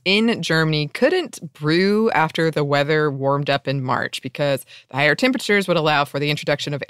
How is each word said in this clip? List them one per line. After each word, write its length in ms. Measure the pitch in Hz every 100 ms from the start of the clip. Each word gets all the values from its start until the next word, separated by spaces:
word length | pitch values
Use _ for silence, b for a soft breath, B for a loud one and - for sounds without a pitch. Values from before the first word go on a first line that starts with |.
in 380 | 180 202 233 208
Germany 460 | 170 160 156 151 147
couldn't 680 | - 269 370 311 - 165
brew 560 | - 151 170 190 208 226
after 400 | - 160 - 165
the 140 | 156
weather 480 | 143 143 143 156 151
warmed 400 | 135 139 143 139
up 160 | 139 -
in 160 | 135
March 360 | 127 120 131 -
because 420 | 131 - 143 135 - B B
the 60 | 131
higher 180 | 147
temperatures 540 | 151 254 262 - 202 190
would 100 | 170
allow 260 | 151 147
for 160 | 143 143
the 120 | 147
introduction 420 | 147 - 147 -
of 80 | 143